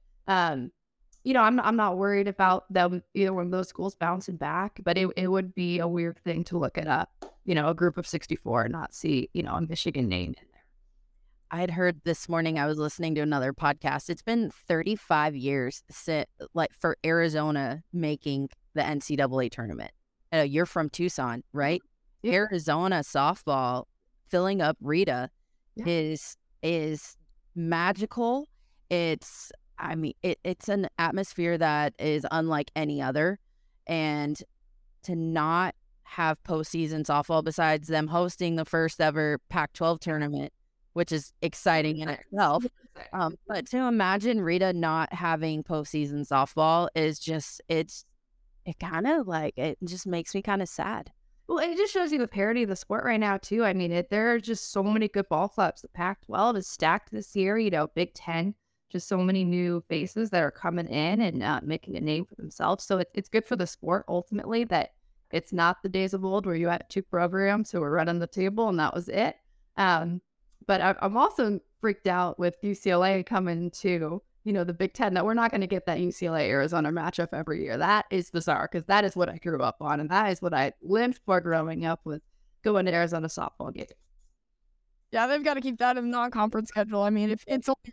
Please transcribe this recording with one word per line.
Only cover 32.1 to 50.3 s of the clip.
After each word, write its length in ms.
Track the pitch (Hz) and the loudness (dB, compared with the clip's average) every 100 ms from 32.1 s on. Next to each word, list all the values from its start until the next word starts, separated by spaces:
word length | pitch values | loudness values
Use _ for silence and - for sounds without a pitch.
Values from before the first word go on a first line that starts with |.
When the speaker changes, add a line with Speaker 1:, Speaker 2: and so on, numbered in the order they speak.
| 151 139 | -2 0
Speaker 2:
unlike 400 | 160 160 147 - 156 | -2 0 0 -2 -4
any 260 | 147 143 | -2 -2
other. 380 | 131 139 170 196 _ _ _ _ - | -2 0 0 -2 _ _ _ _ -4
And 520 | 165 156 147 147 151 - _ _ _ _ _ | -2 0 -2 -2 -6 -10 _ _ _ _ _
to 140 | - 165 | -6 -4
not 580 | 165 160 156 170 185 - _ _ | -2 0 2 2 0 -4 _ _
have 360 | - - 160 156 | -12 -2 0 0
postseason 600 | - 156 156 165 156 156 | -2 -4 -2 -4 -2 -2
softball 380 | 151 147 147 160 | 0 0 2 2
besides 460 | 156 156 160 156 156 | 2 0 2 2 0
them 180 | 156 151 | 0 0
hosting 480 | 170 180 - 175 | 0 0 -2 -2
the 100 | 165 | 0
first 360 | 156 165 165 - | 0 0 0 2
ever 400 | 156 151 151 147 - | 2 2 0 0 -2
Pac-twelve 500 | 180 147 - 165 165 | -4 -4 0 0 0
tournament, 540 | 175 151 147 143 143 - _ _ _ | -2 -2 -2 -4 -6 -12 _ _ _
which 180 | 170 170 | -4 -2
is 220 | 160 - _ | -2 -6 _
exciting 560 | 170 - 185 160 156 156 | -4 0 2 4 2 -2
in 100 | 156 | -4
itself. 580 | 143 - 202 170 156 247 - - - - | -6 -6 0 2 2 -2 -8 -20 -20 -10
Um, 220 | 190 160 - - | -4 -2 -4 -6
but 180 | 220 247 | -6 -4
to 80 | 247 | -2
imagine 640 | 254 226 185 202 226 226 | 0 2 2 2 2 2
Rita 320 | 165 180 190 | 2 2 2
not 400 | 175 165 160 160 | 2 0 0 -2
having 520 | 165 170 160 160 156 | -2 -2 0 0 -4
postseason 600 | 151 156 147 151 143 147 | -4 -4 -4 -4 -2 -4
softball 640 | 139 135 139 - 156 165 175 | 0 2 2 2 4 4 2
is 240 | 160 156 151 | 2 0 0
just, 420 | - 160 - - - | -4 -4 -6 -12 -2
it's, 380 | 160 160 - - _ _ _ _ _ - | -2 -2 -8 -20 _ _ _ _ _ -14
it 120 | - | -10
kinda, 440 | 175 165 240 320 | -6 -2 2 2
like, 320 | 202 160 151 - | 0 -2 -2 -2
it 220 | 151 - | -4 -4
just 220 | 175 180 190 | -8 -8 -4
makes 280 | 170 170 | -4 -4